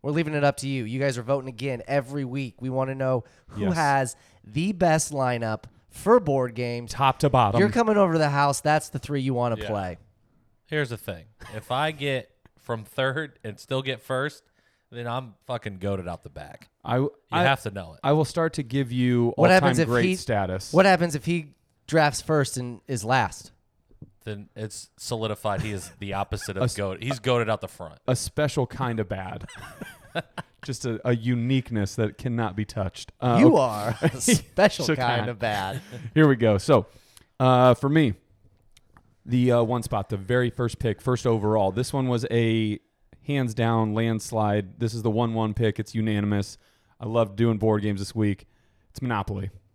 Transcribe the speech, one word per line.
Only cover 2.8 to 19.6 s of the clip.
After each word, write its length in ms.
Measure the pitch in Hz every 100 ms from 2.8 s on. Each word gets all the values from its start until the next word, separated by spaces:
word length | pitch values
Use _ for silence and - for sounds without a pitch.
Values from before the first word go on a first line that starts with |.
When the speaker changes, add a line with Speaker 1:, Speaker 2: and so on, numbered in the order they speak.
| 131
Speaker 1:
know 300 | 135 131 127 - _ -
who 140 | 202 202
Speaker 2:
Yes. 80 |
Speaker 1:
has 420 | 165 147 139 131 - _ _
the 280 | - 113 185
best 400 | 185 170 156 -
lineup 520 | 143 127 120 113 110 - _ _
for 280 | - 196 240
board 340 | 165 135 123
games. 380 | 117 120 120 120
Speaker 2:
Top 260 | - 135 -
to 100 | 143
bottom. 300 | 127 110 98
Speaker 1:
You're 80 | 208
coming 280 | 233 226 208
over 160 | 190
to 40 | 165
the 120 | 151
house. 300 | 143 143 139
That's 280 | 151 151 -
the 100 | 139
three 200 | - 143
you 140 | 131
wanna 220 | 123 120 107
Speaker 3:
Yeah. 80 | 107
Speaker 1:
play. 320 | 107 92 87 _ _ _ _ _ _ _
Speaker 3:
Here's 220 | 156 131
the 60 | 117
thing. 300 | - 87 - _ -
If 160 | 107 -
I 180 | 127 156
get 400 | 151 139 131 - _ _ _
from 260 | - 113
third 540 | 104 - 135 135 151 _
and 140 | 110 101
still 240 | - 131
get 180 | 131 120
first, 440 | - 131 143 - _ _ _ _ _
then 140 | 120 120
I'm 280 | 123 127 - -
fucking 320 | 120 110 92
goated 300 | 98 98 87
out 140 | 85
the 80 | -
back. 380 | - 73 - - _
Speaker 2:
I, 120 | - 123
Speaker 3:
You 160 | 143 - _
Speaker 2:
I, 120 | 160
Speaker 3:
have 200 | 139 135
to 80 | -
know 220 | 98 82
it. 60 | 76
Speaker 2:
I 100 | 139
will 120 | 151
start 300 | 143 - 160
to 80 | -
give 280 | 123 135 127
you 420 | 123 123 123 117 -
Speaker 1:
What 140 | 175
Speaker 2:
all-time 120 | 185